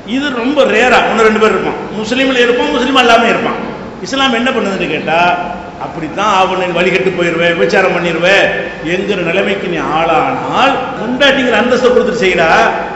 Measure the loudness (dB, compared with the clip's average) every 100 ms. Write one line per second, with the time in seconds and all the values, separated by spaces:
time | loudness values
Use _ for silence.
0 | -6 -4 -4 -2 0 2 2 2 4 2
1 | 2 2 2 4 2 2 -2 -6 -8 -6
2 | -4 0 0 2 2 2 0 0 0 2
3 | 4 4 4 0 -2 -6 -8 -10 -12 -12
4 | -6 -2 0 0 0 0 -2 -2 -4 -4
5 | 0 2 2 0 -4 -10 -12 -12 -10 -8
6 | -8 -2 0 2 0 0 -2 0 0 0
7 | 0 0 -2 0 0 2 0 2 2 0
8 | -2 0 2 2 2 -2 -6 -8 -6 -4
9 | -2 -2 -2 -2 -2 -2 -4 -4 -2 0
10 | 0 0 0 -2 -4 0 0 0 -4 -6
11 | -4 2 2 2 2 2 2 2 4 4
12 | 2 0 0 2 4 4 2 0 -6